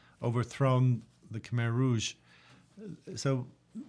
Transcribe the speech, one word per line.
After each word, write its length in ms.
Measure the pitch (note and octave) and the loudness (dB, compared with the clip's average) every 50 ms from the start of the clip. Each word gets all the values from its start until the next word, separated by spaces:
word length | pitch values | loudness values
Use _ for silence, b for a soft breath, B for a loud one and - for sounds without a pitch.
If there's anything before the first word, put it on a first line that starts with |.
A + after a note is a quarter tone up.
| B B B _ - | B B B _ -4
overthrown 800 | A#2+ A2+ B2 A#2 B2 - - C#3 C3 C3 B2+ B2+ B2+ B2 A2 - - _ _ - - | -2 0 0 -2 -2 0 2 2 4 4 6 4 4 4 2 -2 -8 _ _ -16 -12
the 80 | G#2+ A2 | -12 -12
Khmer 320 | - - A#2+ A#2+ A#2 A#2 | -8 -4 -2 -2 0 0
Rouge. 440 | A#2 B2 C3 C3 A#2+ A2 G#2+ - - b b b b b b b b b b b _ - G#3+ G#3 - - - - B2 | 2 2 2 2 2 2 0 -4 -6 b b b b b b b b b b b _ -16 -14 -14 -14 -14 -14 -14 -10
So 320 | A2+ - C#3+ C3+ C3 B2 - - _ _ _ - A3 C#4+ | -4 -2 -2 -2 -2 -4 -8 -14 _ _ _ -16 -16 -14